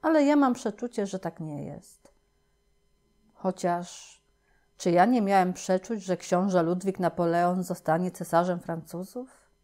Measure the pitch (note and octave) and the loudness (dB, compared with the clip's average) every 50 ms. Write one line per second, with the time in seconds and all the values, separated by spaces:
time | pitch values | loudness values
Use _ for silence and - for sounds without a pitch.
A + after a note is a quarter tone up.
0 | - D#4 D#4+ D#4 C#4+ C#4+ D4 D4 C#4 B3+ B3 B3 - A3 G#3 - A#3+ A#3+ - - | 2 4 4 4 6 6 6 6 4 4 2 0 -4 -6 -6 -6 -10 -6 -4 -4
1 | G3+ G3 - F#3+ - E3+ E3 - E3 D#3 D3 D3 C#3+ - - - - - - _ | -4 -4 -4 -6 -8 -8 -8 -8 -12 -10 -10 -10 -10 -12 -12 -16 -18 -20 -20 _
2 | _ - _ _ _ _ _ _ _ _ _ _ _ _ _ _ _ _ _ _ | _ -20 _ _ _ _ _ _ _ _ _ _ _ _ _ _ _ _ _ _
3 | _ _ _ _ _ _ _ _ - F#3+ F#3 - - F3 F3 F3 F3+ - - - | _ _ _ _ _ _ _ _ -6 -6 -4 -2 -2 -2 -2 -2 -4 -8 -14 -20
4 | - - - _ _ _ _ _ _ _ _ _ _ _ _ _ - F#3 E3+ F3 | -20 -20 -20 _ _ _ _ _ _ _ _ _ _ _ _ _ -2 2 4 6
5 | F#3 A3+ B3+ A#3+ G#3 G3 G3 F#3+ F#3 F#3 F#3 - - - F#3+ F#3 F#3 - A#3 G#3 | 6 6 4 2 2 4 4 4 4 2 -2 -6 -2 -2 -2 -2 -2 -4 -8 -8
6 | F3+ F#3 F3+ F3 - - F#3 F3 F#3 G3+ F#3 F3+ E3 E3 F3+ F3+ F#3 F#3+ F#3+ - | -4 -4 -4 -4 -2 0 0 0 2 2 2 2 2 2 0 -2 -2 -4 -4 0
7 | F#3 E3 - - F3 E3+ E3 E3+ F3 F3 F3+ F#3 F#3 - F3 - _ - D#3 E3+ | -2 -2 0 0 0 0 2 2 2 0 0 -2 -4 -6 -8 -6 _ 0 0 0
8 | F3+ F3+ F3 - F3+ - - E3 F3 F#3 F3+ F3 - - E3 E3 D#3+ - - E3+ | 0 -4 -4 -8 -8 0 2 2 2 2 -2 -4 -4 -8 -10 -10 -10 -12 -10 -10
9 | F#3 G3+ - B3 B3+ C4 - _ _ _ _ _ | -10 -10 -12 -14 -14 -14 -18 _ _ _ _ _